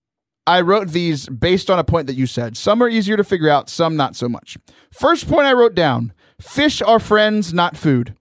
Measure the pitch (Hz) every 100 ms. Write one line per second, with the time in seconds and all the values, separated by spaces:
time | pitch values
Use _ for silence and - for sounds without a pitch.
0 | _ _ _ _ 160 180 175 208 190 170
1 | 170 143 - 120 165 180 - 185 - 165
2 | 143 131 131 - 117 117 202 226 240 226
3 | 196 196 196 185 156 143 - - 165 156
4 | 127 - 120 117 - - _ _ _ -
5 | 285 339 - 311 277 247 233 180 151 120
6 | 117 - _ - - - 294 - 202 226
7 | - 214 214 214 170 170 175 156 160 123
8 | 120 -